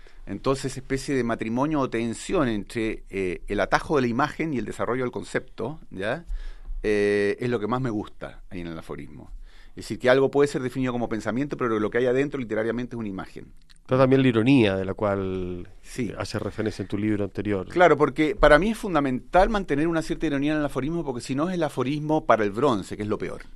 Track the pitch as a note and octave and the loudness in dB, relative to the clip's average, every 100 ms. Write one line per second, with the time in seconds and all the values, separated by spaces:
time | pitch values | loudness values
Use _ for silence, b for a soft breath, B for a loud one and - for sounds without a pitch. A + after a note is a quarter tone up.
0 | b b - G2 C3 C3+ C3+ C3 - C3+ | b b -10 -2 0 0 -2 -8 -6 -6
1 | - C3+ A#2 A2+ A2+ A#2+ D3 D3+ B2+ A2+ | 0 0 0 -2 -2 0 0 0 0 -2
2 | A#2 A2 - G3 B2+ G#2 F#2+ A#2 A2 - | -2 -6 -2 0 2 0 -4 -4 -4 -4
3 | - G2 F#2 E2+ - G2+ F#2+ D3+ - D3+ | -6 -4 -2 -4 -2 0 4 4 4 2
4 | B2 A#2 D3 - D#3+ B2+ G#2 G#2 G2+ B2+ | 2 0 -2 -2 -4 -4 -6 -4 -4 -2
5 | B2+ G#2 G2 B2+ - - G#2+ D#3+ - F#2 | -4 -6 -4 -6 -6 -8 -8 -8 -12 -6
6 | G2+ D3+ - b b b b - G#2+ G#2 | -4 -4 -6 b b b b -4 0 2
7 | G2+ G2+ G2+ - A#2+ A#2 G#2 B2 C3 G#2+ | 4 4 2 0 -2 -2 0 -2 -2 -4
8 | F2+ - C#2 - - F#2 E2+ D#2+ D#2+ D2 | -6 -10 -12 -12 -12 -10 -8 -10 -10 -12
9 | C#2+ C#2+ - - b b b - - G#2 | -12 -16 -16 -16 b b b -14 -10 0
10 | A#2+ C3+ C3+ C#3+ C#3+ D#3 B2+ C3+ B2+ A#2+ | 4 6 6 4 2 0 -4 -2 -2 -2
11 | A#2 A2 G#2+ A2+ C#3+ D#3+ B2 A2 G#2+ A#2 | -2 -2 -2 -2 -4 -2 0 0 0 2
12 | B2+ B2+ C#3+ C#3 A2+ G#2+ A2+ A#2 B2 A#2+ | 2 2 0 -4 -4 -2 -2 -2 -6 -8
13 | G#2+ F#2+ E2 - - - - - - C3 | -8 -8 -10 -14 -18 -20 -20 -20 0 4
14 | C3 C3+ C3 A2+ A#2 C#3 G#2+ F#2+ F#2+ F#2 | 6 6 6 6 6 8 6 4 -2 -2
15 | G#2+ G2 F#2+ F#2 F2+ F2+ F2 - - - | 0 0 -2 -4 -4 -6 -10 -16 -12 -6
16 | G#2+ F#2+ G2+ G#2+ G2+ G2+ G#2+ - F#2+ G#2 | -6 -4 -6 -4 -6 -4 -4 -4 -4 -2
17 | G#2+ G2+ G2 - G2+ G2 F2+ E3+ F3 C#3+ | 0 0 -2 -4 -2 -2 -2 6 6 8
18 | D3 C3 D#3 - D3 D3 G3+ A3 G#3+ D#3 | 4 2 0 4 8 8 6 -2 0 0
19 | C#3 B2+ - F3 G3+ G#3 F3+ C#3+ E3 E3 | 2 -2 2 4 6 2 0 0 0 0
20 | D#3 E3 D#3+ C#3 D3 D#3 C#3+ C#3 C3+ E3+ | -2 -4 -2 0 0 -2 -2 -2 -4 -4
21 | D3 A#2+ - C3+ F3 F3+ D3+ - B2+ D3+ | -4 -6 -4 -2 -2 0 -2 -2 -2 -2
22 | D3+ D#3 D3+ A2 G#2 G2+ C#3+ G#2+ E2 F#2+ | 0 0 4 4 4 2 2 2 -2 -6
23 | G#2 G2 E2+ - - | -4 -4 -4 -8 -14